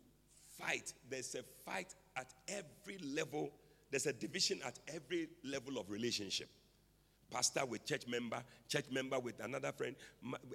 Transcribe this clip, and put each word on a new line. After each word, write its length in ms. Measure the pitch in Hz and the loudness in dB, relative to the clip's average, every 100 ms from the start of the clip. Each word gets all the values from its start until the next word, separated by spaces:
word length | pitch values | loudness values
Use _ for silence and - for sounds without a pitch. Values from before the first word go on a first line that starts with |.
| - - - - - - | -16 -20 -20 -20 -18 -6
fight. 340 | - 135 - - 120 | 0 0 -2 -10 -4
There's 260 | 131 123 | -4 -2
a 80 | 131 120 - | -4 -6 -10
fight 300 | - 190 185 - - - | -2 -2 -2 -8 -6 -4
at 180 | 127 - - | -4 -8 -6
every 500 | 202 160 117 190 196 | -4 -6 -12 -10 -6
level. 520 | 143 147 151 156 147 - - - - | -2 0 2 0 -2 -4 -20 -20 0
There's 160 | 135 147 | 2 2
a 60 | |
division 480 | 120 107 165 - 185 135 | 0 0 4 4 4 -2
at 120 | - - | -4 -6
every 400 | 160 135 170 160 - | -6 0 0 0 -4
level 340 | 127 139 123 131 | -2 -2 0 -2
of 120 | 95 | 0
relationship. 600 | 104 120 104 98 - - - - - - _ _ - - | 2 4 2 2 -2 -2 -14 -20 -20 -20 _ _ -20 -4
Pastor 340 | 123 127 - | 4 4 4
with 220 | 135 107 - | 2 0 0
church 200 | 139 120 | 0 2
member, 360 | 120 120 120 127 - - | 0 2 -2 -4 -12 0
church 180 | 147 143 | 2 2
member 280 | 131 135 135 | 0 2 2
with 220 | 120 107 | 0 -2
another 320 | 107 135 139 | -2 0 -2
friend, 240 | 139 127 131 - - | 0 -2 -2 -12 -10
ma-, 160 | 120 139 127 | -6 -6 -6